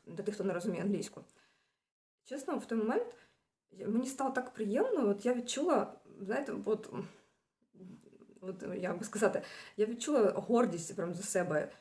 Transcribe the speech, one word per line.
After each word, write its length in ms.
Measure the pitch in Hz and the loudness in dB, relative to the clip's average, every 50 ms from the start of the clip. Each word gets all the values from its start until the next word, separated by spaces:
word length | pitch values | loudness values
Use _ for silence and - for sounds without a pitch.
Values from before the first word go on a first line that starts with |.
| _ | _
для 160 | - 170 - | -12 -10 -6
тих, 120 | - 208 202 | -4 -4 -4
хто 100 | - 190 | -2 -2
не 80 | 196 | -2
розуміє 300 | 170 180 180 220 175 170 | -2 0 -2 -2 -2 0
англійську. 420 | 175 202 202 160 - - - - - - _ _ _ _ _ _ _ _ _ _ _ _ _ _ _ _ _ _ _ | 0 0 0 0 -2 -6 -10 -16 -20 -20 _ _ _ _ _ _ _ _ _ _ _ _ _ _ _ _ _ _ _
Чесно, 340 | - 254 294 - 370 294 - | -10 -10 -8 -4 -4 -4 -4
в 80 | - | -2
той 120 | - 233 226 | -2 0 0
момент 280 | 214 226 277 466 480 - - - - _ _ _ _ _ _ _ _ _ | 2 2 2 0 0 -2 -8 -16 -20 _ _ _ _ _ _ _ _ _
я, 180 | - 190 202 208 | -14 -6 -4 0
мені 180 | 226 240 269 | 2 2 0
стало 240 | 269 - - 269 254 | 0 -2 -2 -2 0
так 200 | 262 254 247 - | 0 0 -2 -2
приємно, 580 | - - 220 196 214 294 453 523 440 311 233 202 | -4 -4 -2 0 2 2 4 4 4 4 4 4
от 180 | 202 202 - | 2 2 2
я 80 | 247 247 | 2 2
відчула, 580 | 240 240 - - 262 311 359 294 208 185 - - - _ - - - | 2 -2 -2 -2 0 2 4 4 4 2 0 -6 -14 _ -20 -16 -10
знаєте, 340 | 196 185 233 277 285 - - - 202 | -6 -4 -2 -2 -2 -4 -6 -4 -2
от, 260 | 196 220 214 - - - - - - - - _ _ _ _ _ _ _ _ _ _ _ - 185 185 190 - - - - - - - - - | -2 -2 -2 -2 -8 -8 -8 -8 -10 -14 -20 _ _ _ _ _ _ _ _ _ _ _ -20 -18 -18 -18 -20 -20 -20 -20 -20 -20 -20 -20 -12
от, 220 | 185 190 180 - - 190 180 | -10 -10 -8 -8 -8 -6 -6
як 220 | - 180 180 175 180 | -4 -4 -4 -4 -4
би 60 | 214 | -6
сказати, 380 | - - 208 220 185 - - - - - - - - - | -6 0 4 4 4 4 2 -2 -6 -12 -16 -18 -10 0
я 100 | - 214 | 0 0
відчула 440 | 220 240 - - 302 294 254 208 190 | 0 0 -4 0 2 4 6 6 6
гордість 640 | - - - - 240 233 247 - 170 170 - - - | 4 2 2 4 4 4 4 4 2 -4 -6 -8 -6
прям 180 | - 170 175 175 | -4 -4 -4 -4
за 80 | 180 | -6
себе. 460 | - - - 185 175 151 156 151 - - - - | -6 -2 0 0 2 2 2 0 0 -2 -8 -16